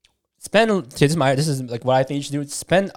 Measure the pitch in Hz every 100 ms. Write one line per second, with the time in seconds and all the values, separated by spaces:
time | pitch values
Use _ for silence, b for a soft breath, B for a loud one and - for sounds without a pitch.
0 | _ _ _ _ - 202 226 196 123 -
1 | 143 165 135 135 156 131 127 117 127 131
2 | 135 143 139 143 139 - - 202 196